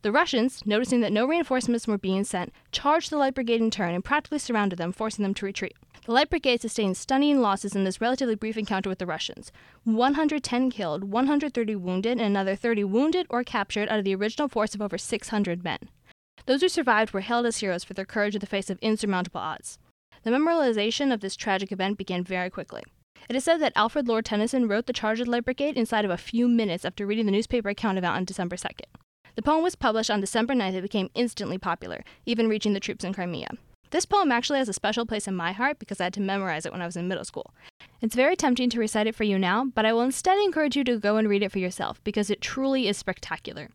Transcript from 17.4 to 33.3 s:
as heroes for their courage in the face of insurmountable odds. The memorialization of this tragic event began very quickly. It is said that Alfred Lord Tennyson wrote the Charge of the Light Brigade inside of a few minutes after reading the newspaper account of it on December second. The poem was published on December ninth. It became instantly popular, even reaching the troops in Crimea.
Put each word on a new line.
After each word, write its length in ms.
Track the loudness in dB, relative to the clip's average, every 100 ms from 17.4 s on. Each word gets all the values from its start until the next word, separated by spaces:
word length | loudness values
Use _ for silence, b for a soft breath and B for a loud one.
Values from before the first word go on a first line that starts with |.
| 0
as 100 | -2
heroes 260 | -2 -4
for 120 | -6 -10
their 100 | -6
courage 300 | -2 0 -2
in 40 |
the 60 | -4
face 240 | -4 -4
of 80 | -4
insurmountable 580 | 0 0 0 0 -2 -6
odds. 380 | -8 -8 -12 -18 _ _ _ b
The 80 | 0
memorialization 800 | 2 4 2 2 2 0 0 0
of 100 | 0
this 140 | -4 -6
tragic 360 | -2 -2 -2
event 260 | -2 -2 -2
began 260 | -4 -4
very 280 | -2 -4 -4
quickly. 320 | -8 -12 -12 -16 _ _ _ B
It 80 | -2
is 80 |
said 160 | 2 2
that 120 | 2 2
Alfred 320 | 2 0 0
Lord 180 | 0 0
Tennyson 420 | 0 0 0 2
wrote 180 | 0 -2
the 80 |
Charge 260 | -2 -2 -2
of 60 | 0
the 60 |
Light 140 | -2 -2
Brigade 320 | -2 -2 0
inside 280 | 0 0 0
of 60 |
a 60 | -2
few 300 | -2 2 4
minutes 380 | 4 2 -2 -4
after 220 | -6 -4
reading 180 | 0 2
the 60 |
newspaper 380 | 2 2 -2 -2
account 280 | -2 -2 0
of 60 |
it 40 | 0
on 160 | -2
December 320 | -4 -4 -6 -4
second. 300 | -8 -10 -18 -20 _ _ -12
The 80 | -4
poem 220 | 2 2
was 100 | 2
published 380 | 0 0 0 0
on 100 | -2
December 320 | 0 0 2
ninth. 220 | 0 0 -2
It 80 |
became 260 | -4 -4 -4 -2
instantly 420 | -2 -2 -6 -6
popular, 460 | -4 -6 -6 -12 -14 B -4
even 200 | 0 2
reaching 260 | 2 0
the 60 | -2
troops 240 | -4 -8
in 100 | -6
Crimea. 360 | -6 -6